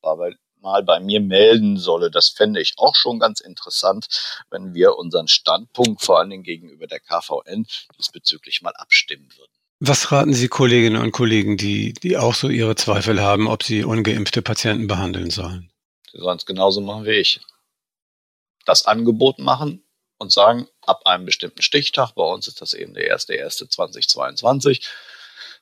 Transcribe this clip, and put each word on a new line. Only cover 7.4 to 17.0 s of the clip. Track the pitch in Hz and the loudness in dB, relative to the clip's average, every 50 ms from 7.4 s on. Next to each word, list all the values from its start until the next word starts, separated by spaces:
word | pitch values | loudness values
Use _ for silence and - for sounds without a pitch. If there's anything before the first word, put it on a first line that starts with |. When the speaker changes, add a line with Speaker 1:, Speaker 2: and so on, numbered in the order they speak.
Speaker 1:
N | - - 95 110 113 - - - - _ _ _ | -8 -8 -8 -8 -8 -8 -10 -14 -16 _ _ _
diesbezüglich | - - - - - - 80 78 - - - - | -10 -10 -10 -8 -6 -6 -6 -6 -8 -10 -10 -8
mal | - - - | -8 -10 -10
abstimmen | - - - - - - - 73 69 69 64 _ | -12 -6 -2 -2 -2 -2 -2 -8 -14 _ _ _
würden. | _ _ _ _ _ _ _ _ - | _ _ _ _ _ _ _ _ -2
Speaker 2:
Was | 135 139 139 - - - | 0 2 2 2 2 2
raten | 147 139 - 147 | 2 2 4 2
Sie | 135 120 123 127 | 2 2 0 0
Kolleginnen | - - 131 120 123 120 117 113 110 113 | 2 2 4 6 6 6 4 4 2 0
und | 117 113 | -2 -2
Kollegen, | - - 120 110 110 107 98 104 104 | 0 0 2 2 2 2 2 2 0
die, | 95 104 101 101 104 107 113 | -2 -2 -2 -2 -2 -4 -6
die | 110 - - 180 185 | -6 -6 -4 -2 0
auch | - 110 117 117 | 0 2 0 0
so | - 135 135 | 0 0 -2
ihre | - 117 113 110 107 | 0 0 0 0 0
Zweifel | - - 107 101 101 - 110 107 95 | 0 0 0 0 0 2 2 2 2
haben, | 101 101 101 101 107 113 | 4 4 4 2 2 0
ob | 110 - - | -2 -2 -4
sie | - 110 104 - | -2 -2 -2 -2
ungeimpfte | - 110 113 101 110 - 110 98 - - 117 | 0 0 0 0 0 0 -2 -2 -2 -4 -2
Patienten | - - 107 - - 113 104 101 113 | -2 -2 -4 -2 -2 -2 0 0 -2
behandeln | 101 101 90 95 90 87 92 90 85 | -2 -2 -2 -4 -4 -6 -6 -6 -6
sollen? | - 95 87 87 92 90 87 - _ _ _ _ _ _ _ - | -6 -6 -8 -8 -10 -12 -14 -18 _ _ _ _ _ _ _ -20
Speaker 1:
Sie | - - | -16 -6
sollen | 87 90 87 85 | -6 -4 -4 -4
es | - | -8
genauso | - 92 95 95 98 98 101 | -8 -2 0 2 2 2 0
machen | 101 101 104 110 | -4 -6 -10 -8